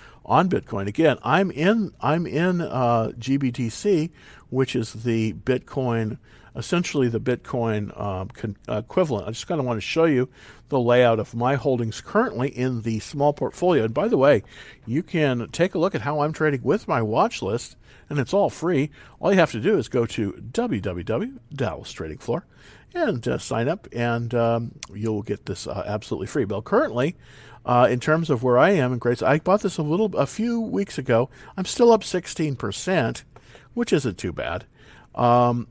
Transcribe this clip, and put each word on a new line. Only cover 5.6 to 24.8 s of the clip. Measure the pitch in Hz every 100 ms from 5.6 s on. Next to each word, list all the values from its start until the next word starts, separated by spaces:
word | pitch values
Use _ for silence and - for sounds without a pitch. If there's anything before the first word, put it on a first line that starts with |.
| - - 127 117 110 127 - - -
essentially | - - 175 175 147 123
the | 113
Bitcoin, | 123 120 - 127 113 104 101 -
um, | 104 92 95
con-, | - 110 101 -
equivalent. | 113 - - 170 110 92
I |
just | 117 -
kinda | 165
wanna | 127 110
show | - 160
you | 165 131 127 - - - -
the | 135
layout | 117 123 123 113
of | -
my | 117 120
holdings | 139 147 123 117 -
currently | - 208 247 107 135
in | - 127 120
the | 113 110
small | - 143 147
portfolio. | 143 135 - 180 156
And | 110
by | 123 214
the | 202
way, | 139 120 - - - - -
you | 131
can | - 170 147 120 110
take | - 180
a | 160
look | 180
at | 139
how | 120 151
I'm | 151
trading | 160 156 135
with | 120 202 -
my | 139
watch | 110 117 220 -
list, | 95 113 - - - - -
and | 147
it's | 123
all | 196 170
free. | - 165 156 151 - - -
All | 180
you | 196
have | 160
to | 110
do | 147 196
is | 117
go | 127
to | 117 - 101 - 110
W | 175 240 120
W | 95 87
W | 87 113 233
dot | 269 - 139
dallas | 117 78 -
trading | - 80 73
floor | - 120 - - - - -
and, | 349 302 135 123
uh, | 123
sign | - 117 120
up, | 180 -
and, | 120 117 117 117
um, | 120 113 117 117 -